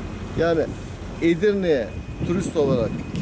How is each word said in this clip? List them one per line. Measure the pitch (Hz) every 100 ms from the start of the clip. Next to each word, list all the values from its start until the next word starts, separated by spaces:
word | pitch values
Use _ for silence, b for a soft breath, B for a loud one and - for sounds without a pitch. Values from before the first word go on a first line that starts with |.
| - - - -
yani | 165 165 - - - - - -
Edirne'ye | 165 170 208 202 180 143 101 - - - 165
turist | 175 - 165
olarak | 139 127 113 - - -